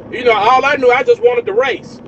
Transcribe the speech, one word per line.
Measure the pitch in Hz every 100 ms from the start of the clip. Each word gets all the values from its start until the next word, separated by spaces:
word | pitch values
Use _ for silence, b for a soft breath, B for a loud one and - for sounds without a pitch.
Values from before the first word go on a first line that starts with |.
| -
you | 214
know, | 247
all | 214 214 262 277
I | 285
knew, | 254
I | 247
just | 254 466
wanted | 427 480 466
to |
race. | 403 523 453 - -